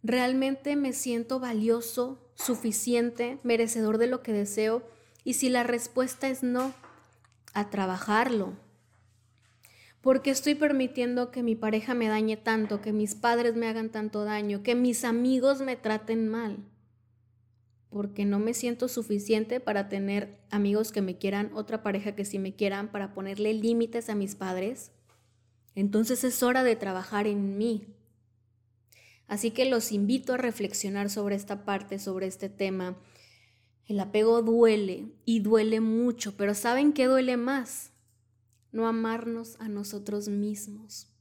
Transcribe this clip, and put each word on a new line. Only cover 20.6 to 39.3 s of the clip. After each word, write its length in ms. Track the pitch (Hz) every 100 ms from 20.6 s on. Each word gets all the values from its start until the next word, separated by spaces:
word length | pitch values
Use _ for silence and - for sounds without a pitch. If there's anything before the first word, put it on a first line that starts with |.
| 202 208 220
que 80 | 220
me 160 | 190 185
quieran, 340 | 196 202 208
otra 300 | 220 214 220
pareja 320 | 214 196 202 202
que 80 |
sí 160 | 202 196
me 160 | 190 196
quieran, 340 | 202 196 208
para 240 | 208 196
ponerle 400 | 196 196 196 208
límites 560 | 220 220 233 233 233 226
a 60 | 208
mis 200 | 196 202
padres?". 560 | 190 185 196 254 - _ _ _ _ _ _ _ _ -
Entonces 480 | 202 208 220 247
es 180 | 254 240
hora 200 | 247 254
de 140 | 254 226
trabajar 500 | 202 185 185 208 208
en 300 | 202 196 196
mí. 360 | 226 214 - - _ _ _ _ _ _ _ _ _ - - _ _
Así 240 | 202 226
que 140 | 226 262
los 260 | 240 226
invito 420 | 208 202 262 262
a 40 | 247
reflexionar 720 | 254 220 202 - 202 202 202
sobre 260 | 202 202 202
esta 300 | 202 202 202
parte, 340 | 196 196 196
sobre 280 | 196 185 190
este 200 | 185 196
tema. 480 | 196 196 190 180 180 - - - _ _ _ _ _ _
El 140 | 208
apego 420 | 196 208 220 233
duele 720 | 226 226 233 214 196 180 214 - -
y 140 | 226
duele 420 | 208 220 220 220
mucho, 540 | 220 226 247 240 208 202
pero 160 | 202
¿saben 400 | 208 240 247 294
qué 120 | 294 254
duele 300 | 262 254 247
más? 560 | 240 269 233 - - _ _ _ _ _ _ _ _
No 160 | 220 226
amarnos 720 | 226 226 226 233